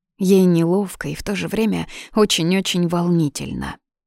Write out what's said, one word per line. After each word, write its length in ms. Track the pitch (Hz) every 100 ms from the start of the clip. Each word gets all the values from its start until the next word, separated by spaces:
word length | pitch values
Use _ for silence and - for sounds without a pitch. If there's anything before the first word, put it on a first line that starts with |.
| _ _
Ей 240 | 190 190
неловко 640 | 185 170 165 185 196 - 143
и 80 | -
в 80 |
то 100 | -
же 140 | 196 214
время 400 | 202 220 180 165 - -
очень-очень 720 | - 208 - 165 190 185 185 175
волнительно. 920 | 175 175 170 147 - - 131 69 - _ _